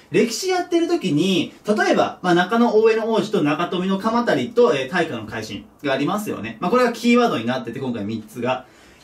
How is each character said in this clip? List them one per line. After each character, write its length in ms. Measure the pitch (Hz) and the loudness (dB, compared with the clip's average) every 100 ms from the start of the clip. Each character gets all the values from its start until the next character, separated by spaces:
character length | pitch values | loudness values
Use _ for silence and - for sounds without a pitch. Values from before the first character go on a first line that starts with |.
| - | -2
歴 240 | 175 240 | 0 0
史 160 | - 370 | -2 -2
や 140 | 370 | -2
っ 40 | 349 | 0
て 100 | 339 | 0
る 80 | 339 | 0
時 260 | 339 180 | -2 0
に、 420 | 147 190 170 - - 208 | 0 2 0 -2 -4 -2
例 260 | 214 381 | 0 2
え 40 | 226 | 2
ば、 220 | - - | 0 -2
ま 120 | 180 | 2
あ、 20 | |
中 240 | 175 185 233 | 2 2 2
野 180 | 233 214 | 4 4
大 140 | 220 | 4
江 60 | 220 | 2
の 140 | 220 | 0
王 120 | 214 | 0
子 80 | - | 0
と 120 | 180 | 0
中 260 | 147 151 175 | 0 0 -4
富 200 | 180 190 | -4 -2
の 80 | 196 | -2
鎌 340 | 226 233 - | 0 0 0
足 200 | 127 - | 0 0
と、 260 | - 240 135 | 2 4 2
え 40 | |
ー、 100 | 131 | -2
大 160 | 175 165 | -2 -2
化 100 | 117 | -6
の 80 | |
改 200 | 107 113 | -8 -10
新 200 | - 98 - _ | -10 -12 -14 _
が 120 | 143 | -4
あ 20 | 135 | -2
り 80 | |
ま 160 | 151 208 | 0 -2
す 80 | - | -4
よ 140 | - | -8
ね。 160 | 107 - | -10 -6
ま 80 | 175 | 0
あ、 20 | |
こ 60 | 247 | 2
れ 80 | |
が 80 | 247 | 2
キ 220 | - 240 | 2 2
ー 20 | 240 | 4
ワ 120 | 240 | 4
ー 20 | |
ド 80 | 127 | 0
に 80 | 117 | -2
な 140 | 127 | -4
っ 40 | |
て 80 | 117 | -6
て、 80 | - | -8
今 100 | 127 | -6
回 140 | 113 | -6
三 180 | 101 110 | -6 -8
つ 200 | - 120 | -10 -6
が。 240 | 123 127 - - - - | -4 -4 -8 -20 -20 -20